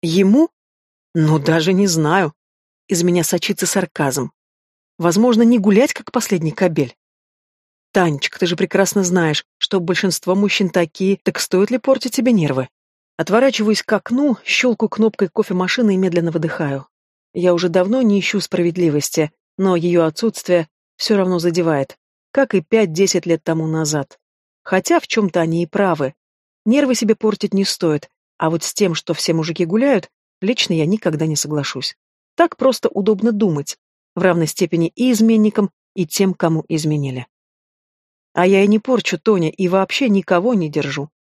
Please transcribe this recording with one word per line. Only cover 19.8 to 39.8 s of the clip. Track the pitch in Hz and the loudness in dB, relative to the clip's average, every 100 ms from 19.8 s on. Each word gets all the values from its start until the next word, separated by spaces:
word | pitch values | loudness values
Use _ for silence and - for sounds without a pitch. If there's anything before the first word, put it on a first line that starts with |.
| 170 170 | 2 2
отсутствие | 160 156 226 - - 175 160 _ _ _ | 2 0 -4 -4 0 0 0 _ _ _
всё | - 208 | 0 0
равно | 185 180 | 2 0
задевает, | 175 170 165 147 139 - _ _ _ | 0 0 0 0 -2 -10 _ _ _
как | - 269 | 0 0
и | 294 | 0
пять-десять | - 226 202 156 196 180 175 | 0 0 0 2 2 2 0
лет | 165 | -2
тому | - 160 160 | 0 -2 -2
назад. | 160 156 151 135 _ _ _ _ _ | -2 -2 -4 -6 _ _ _ _ _
Хотя | - 190 - 339 | -2 -2 2 0
в | - | 0
чём-то | - 202 175 | -2 0 0
они | 165 165 | 0 -2
и | 170 | -2
правы. | 196 196 156 135 - _ _ _ _ | -2 0 0 -4 -6 _ _ _ _
Нервы | - 262 285 | 0 2 2
себе | 240 214 | 0 0
портить | 220 214 214 202 | 0 0 -2 -2
не | 190 | -2
стоит, | 196 - 170 151 - _ _ _ | -2 -2 -2 -2 -6 _ _ _
а | 160 | -2
вот | 165 | -2
с | - | -6
тем, | - 196 | -2 -2
что | 156 - | -2 -6
все | 160 - | -6 -2
мужики | 165 160 170 170 | -2 -2 -4 -2
гуляют, | 208 277 254 - _ _ _ | 0 2 0 -2 _ _ _
лично | 190 247 - | -4 -2 -2
я | 165 156 | 0 0
никогда | 214 180 156 160 | 0 -2 -2 -4
не | 151 | -4
соглашусь. | 151 151 139 131 - - _ _ _ | -4 -6 -6 -8 -10 -12 _ _ _
Так | - 233 - | -2 -2 2
просто | 269 247 - | 0 0 -2
удобно | - 196 202 220 | -2 0 0 0
думать, | 208 214 147 147 - _ _ _ | 0 0 0 -6 -14 _ _ _
в | - | 0
равной | 180 170 156 | 2 2 0
степени | - 175 165 165 - | -2 -2 0 -2 0
и | 254 | 0
изменникам, | 226 226 226 214 208 202 _ _ | 2 4 4 2 2 -2 _ _
и | - 175 | -6 -6
тем, | - 196 | 0 0
кому | 180 170 160 - | 0 0 0 -2
изменили. | 160 151 151 139 127 123 _ _ _ _ _ _ _ _ _ _ | -4 -2 -2 -4 -8 -12 _ _ _ _ _ _ _ _ _ _
А | - 180 | 0 2
я | 196 | 4
и | 202 | 4
не | 214 | 2
порчу, | 233 247 - 175 | 2 -2 -2 -4
Тоня, | - 202 160 | 0 0 0
и | - 185 | -2 0
вообще | 190 | 0